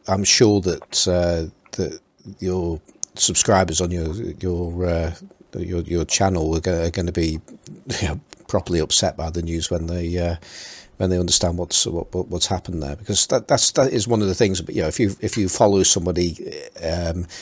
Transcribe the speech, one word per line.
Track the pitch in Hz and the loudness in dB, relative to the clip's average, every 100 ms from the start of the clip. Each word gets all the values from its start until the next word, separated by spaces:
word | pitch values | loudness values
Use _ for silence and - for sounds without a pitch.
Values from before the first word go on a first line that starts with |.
| - | -2
I'm | 95 | 0
sure | 98 - 110 101 | 4 6 8 6
that, | 90 78 - - 95 | 2 -2 -2 -2 2
uh, | 90 87 85 80 - _ - | 2 2 0 -2 -10 _ -4
that | 82 85 _ _ - 95 | -4 -4 _ _ -18 -8
your | 95 92 85 80 _ - - | -4 -2 -2 -4 _ -12 -10
subscribers | - - 90 - 95 90 80 | -2 0 2 4 6 4 2
on | 90 | -2
your, | 87 80 92 87 90 | -2 -4 -4 -8 -6
your, | 92 87 87 87 90 | -4 -2 -2 -2 0
uh, | 85 82 82 - - _ - | 0 -2 -6 -16 -20 _ -8
your, | 87 87 | -4 -4
your | 80 85 | -2 -2
channel | 78 - 95 90 78 | 0 2 4 4 2
are | 80 | 0
go-, | 92 85 | 0 0
are | 82 | 0
gonna | 80 85 | -2 -2
be, | 85 82 78 - - - | 0 0 -2 -8 -20 -20
<laughs> | - - - | -18 -8 -4
you | 85 | -2
know, | 76 - - - | -4 -10 -20 -4
properly | 95 - 85 | -4 0 0
upset | 76 - 95 - | 2 2 2 -2
by | 80 | -6
the | 85 | -4
news | 82 82 80 | -4 -4 -2
when | 87 82 | -2 -2
they, | 87 85 87 | -4 -2 0
uh, | 87 85 - - - - - - | -2 -2 -8 -18 -18 -18 -18 -4
when | 92 | 0
they | 90 | 2
understand | 87 - 87 87 | 2 2 0 -2
what's, | 87 - - | -2 0 0
what, | 85 - | -4 -6
what, | 76 - | -6 -4
what's | 87 - | -4 -2
happened | 92 - 87 | -2 -4 -6
there. | 69 73 | -6 -8
Because | - 101 - | -2 0 2
that, | 131 - | 0 2
that's, | 139 - | 2 2
that | - 131 | 2 2
is | 127 113 | 2 0
one | 117 | 2
of | 101 | 2
the | |
things, | 90 107 90 | 2 2 0
but, | 80 | -4
you | - | -2
know, | 80 | -2
if | - | 0
you, | 107 98 | 0 0
if | 107 - | -4 -2
you | 92 | -2
follow | - 107 98 | 4 4 6
somebody, | 92 98 87 87 87 78 - 76 62 - | 4 2 0 0 0 -2 -10 -12 -14 -8
um, | 80 85 85 87 87 - | -4 -2 -2 -4 -6 -10